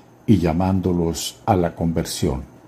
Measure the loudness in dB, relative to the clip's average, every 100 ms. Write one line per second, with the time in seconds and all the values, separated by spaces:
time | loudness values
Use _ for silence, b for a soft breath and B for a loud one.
0 | B -8 2 2 4 0 2 0 0 0
1 | 0 -4 -8 -6 0 0 0 -2 -2 -2
2 | -4 -4 -2 -4 -6 -18